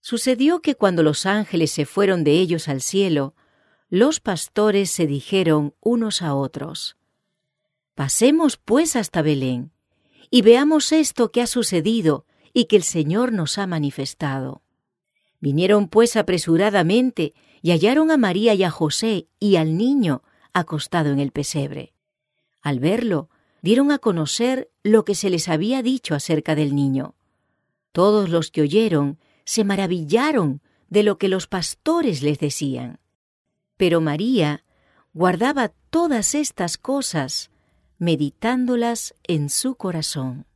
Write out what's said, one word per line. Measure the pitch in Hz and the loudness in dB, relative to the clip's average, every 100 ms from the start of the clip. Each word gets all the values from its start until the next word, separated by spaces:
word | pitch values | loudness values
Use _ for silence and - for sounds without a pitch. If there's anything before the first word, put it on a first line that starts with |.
Sucedió | - 233 269 247 277 349 | -6 -4 0 2 2 2
que | 320 | -2
cuando | 262 202 170 | 0 2 4
los | 156 147 190 | 2 2 -2
ángeles | 208 202 170 156 | -2 -2 0 0
se | - 143 | -2 -4
fueron | - 202 180 | 0 0 2
de | 147 156 | 2 2
ellos | 180 165 156 | 2 -2 -4
al | 135 | -6
cielo, | - 190 196 151 139 _ _ _ _ _ _ | -2 -2 0 0 -2 _ _ _ _ _ _
los | 180 262 311 | 2 2 0
pastores | - 175 - - 214 202 190 | -4 -6 -4 0 2 2 -2
se | - 160 | -2 -2
dijeron | 143 - 196 170 151 147 _ | -2 -2 0 2 2 0 _
unos | 220 240 220 - | -2 0 -2 -4
a | 160 | -2
otros: | 139 135 - 143 - - _ _ _ _ _ _ _ _ _ _ | -2 -4 -8 -12 -10 -12 _ _ _ _ _ _ _ _ _ _
"Pasemos, | - 139 - 247 311 311 - | -8 -4 2 2 4 0 -2
pues, | - 247 330 254 | 0 0 0 -2
hasta | 196 165 | -4 -2
Belén, | 151 143 131 123 - _ _ _ _ _ _ | 0 0 -2 -4 -8 _ _ _ _ _ _
y | 247 | 4
veamos | 214 240 294 311 - | 6 6 6 2 2
esto | 311 302 - 226 | 0 0 0 -2
que | - | 0
ha | 240 | -2
sucedido | 247 214 175 160 226 160 139 _ _ _ | -2 -2 0 0 2 2 0 _ _ _
y | 254 | 0
que | 233 208 | 4 2
el | |
Señor | 170 175 147 190 254 | 2 -2 0 0 0
nos | 214 151 - | -2 -4 -4
ha | 196 | -4
manifestado". | 165 147 - - - 147 135 131 - _ _ _ _ _ _ _ _ | -2 -4 -4 -10 -6 -6 -4 -8 -12 _ _ _ _ _ _ _ _
Vinieron, | 143 143 185 208 196 | -2 0 4 2 4
pues, | 214 233 226 | 2 4 2
apresuradamente | 196 175 170 165 208 196 165 214 254 - 151 _ _ _ | -2 -2 2 2 2 2 2 2 2 -2 -6 _ _ _
y | 165 | 0
hallaron | 170 196 277 320 | 2 4 2 4
a | 302 | 2
María | 214 180 226 | 2 2 2
y | 202 | 2
a | 180 | 0
José | - 156 - 226 196 - _ | 0 -2 -2 -2 -2 -6 _
y | 208 185 | 2 2
al | 156 160 | 2 0
niño | 240 285 185 127 _ _ _ | 2 2 2 -2 _ _ _
acostado | 180 170 156 - 175 151 | -4 -4 -6 -4 -2 0
en | 139 | 0
el | 139 | -2
pesebre. | - 139 147 139 135 139 _ _ _ _ _ _ _ | -4 -6 -6 -6 -10 -16 _ _ _ _ _ _ _
Al | 143 131 | -4 -2
verlo, | 147 233 240 165 - _ _ _ | 0 0 0 -4 -6 _ _ _
dieron | 165 233 285 | 0 2 4
a | 285 | 2
conocer | 226 170 151 - 240 262 - _ | 0 -2 -2 -2 -2 -2 -8 _
lo | 202 214 | 2 2
que | 214 | 2
se | 196 202 | -4 -2
les | 175 175 | -2 -2
había | 156 202 262 | -2 0 -2
dicho | 240 262 - | -2 -4 -4
acerca | 147 - 156 147 | -6 -2 -2 0
del | 156 147 | -2 0
niño. | 143 139 135 139 _ _ _ _ _ _ _ _ | 0 0 0 -6 _ _ _ _ _ _ _ _
Todos | - 196 208 190 | 2 4 4 2
los | 170 156 | -2 -2
que | - | -2
oyeron | 147 190 226 156 143 156 _ _ | 2 2 2 0 0 -4 _ _
se | - - | -6 -2
maravillaron | 202 196 190 180 151 220 294 285 156 135 _ _ _ | -2 -2 -2 -4 0 0 2 0 0 -4 _ _ _
de | 208 | 0
lo | 208 190 | 0 0
que | 196 | -2
los | 190 - | -2 -4
pastores | 190 - - - 339 294 151 | -6 -6 -6 -2 0 0 0
les | 143 147 | -2 -2
decían. | 147 - 139 127 123 - _ _ _ _ _ _ _ _ | -4 -4 -6 -6 -10 -14 _ _ _ _ _ _ _ _
Pero | 185 165 | 0 2
María | 160 151 220 247 151 143 _ _ _ _ _ | 0 -2 0 0 0 -2 _ _ _ _ _
guardaba | 156 185 175 247 277 226 _ _ | -2 0 2 0 0 -4 _ _
todas | 330 339 240 202 | -2 0 0 -2
estas | 285 294 - 175 - | -2 -4 -6 -8 -6
cosas, | - 277 262 160 135 - - _ _ _ _ _ | -4 -4 -2 -4 -4 -8 -10 _ _ _ _ _
meditándolas | 170 156 147 _ 226 254 247 240 233 233 - _ | -2 0 -2 _ -4 -2 0 0 -2 -4 -10 _
en | - 156 143 | -4 -4 -2
su | - 262 | -4 -4
corazón. | 254 190 165 160 151 131 123 - | -6 -6 -6 -6 -6 -8 -10 -16